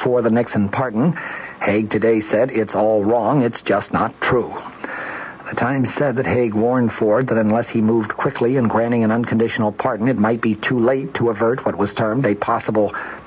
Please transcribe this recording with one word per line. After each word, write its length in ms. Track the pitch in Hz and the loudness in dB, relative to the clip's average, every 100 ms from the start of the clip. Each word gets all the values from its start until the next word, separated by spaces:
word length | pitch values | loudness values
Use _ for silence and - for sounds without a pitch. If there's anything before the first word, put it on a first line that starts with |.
for 180 | 131 123 | 0 2
the 80 | 113 | 2
Nixon 400 | 113 120 107 101 | 2 0 0 -2
pardon, 420 | 127 127 107 165 - - - - - | -2 -2 0 0 0 -6 -12 -12 -6
Haig 300 | - 104 110 | -2 0 0
today 320 | 107 113 113 | 0 2 2
said, 300 | 107 107 123 | 2 0 2
"It's 240 | 110 104 98 | 0 -2 0
all 280 | 107 107 | 2 2
wrong. 380 | 101 120 110 147 | 2 2 2 2
It's 200 | 127 - | 0 -2
just 300 | - 101 - | 0 0 0
not 220 | - 110 - | -2 -2 -2
true." 320 | - 123 98 - - - - - - - - - - | 0 0 -2 -8 -14 -14 -12 -10 -10 -12 -14 -14 -10
The 80 | - | -4
Times 360 | 117 139 120 - | -2 0 -2 0
said 200 | 147 123 | -2 0
that 100 | 104 | 0
Haig 280 | 117 120 | 2 2
warned 400 | 107 120 127 117 | 2 2 2 0
Ford 340 | - 107 110 127 | 0 2 2 2
that 100 | 113 | 2
unless 300 | 107 113 - | 2 2 0
he 140 | 117 | 0
moved 340 | 110 117 104 - | 2 2 0 -2
quickly 400 | 139 - 120 135 | -2 0 0 2
in 140 | 110 | 2
granting 340 | 107 120 120 | 2 2 2
an 80 | 110 | 2
unconditional 640 | 113 117 113 113 - 107 | 0 0 0 0 0 -2
pardon, 340 | 104 131 107 123 | 0 -2 0 0
it 100 | 110 | 2
might 240 | 107 117 | 2 2
be 140 | 117 107 | 0 -2
too 240 | - 127 | 0 2
late 340 | 117 135 135 - | 2 2 -2 -2
to 140 | 117 | -2
avert 360 | 104 113 131 - | 2 0 0 -2
what 120 | 98 | -2
was 160 | 104 | -2
termed 320 | - 110 120 117 | -2 -2 0 0
a 100 | 104 | 0
possible 580 | - 113 - 110 101 - - - | 0 -2 0 0 0 -2 -12 -10